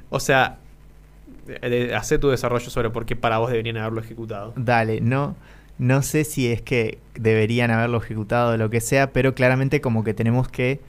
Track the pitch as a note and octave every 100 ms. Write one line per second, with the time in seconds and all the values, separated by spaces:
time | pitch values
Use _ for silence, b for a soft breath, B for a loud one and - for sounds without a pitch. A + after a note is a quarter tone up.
0 | - - - C3+ F2 - - - - -
1 | - - - - - B2+ C3 A#2+ B2 A2
2 | - D3+ C#3 B2 B2 A#2+ - - A2+ A#2
3 | A2+ - A#2+ A2+ A#2 A#2+ A2 A2+ A2 A2+
4 | A2+ A#2 A2+ G#2 G#2+ B2+ A#2+ A#2+ A2 A2
5 | A2+ C3+ C#3+ G3+ B B B - B2+ C3+
6 | C3+ D#3 D#3 - B2 A2+ - B2+ A2 -
7 | - - A2 A2 A2 A#2+ A#2+ A2+ A#2 A#2+
8 | - A2 G#2 A#2+ A#2+ A2+ A2 A#2 A2+ C#3
9 | C3+ C3 C3 B2+ B2+ C3 C3+ D3 C3+ A2+
10 | G#2+ G#2 A2+ B2 B2+ - B2+ C#3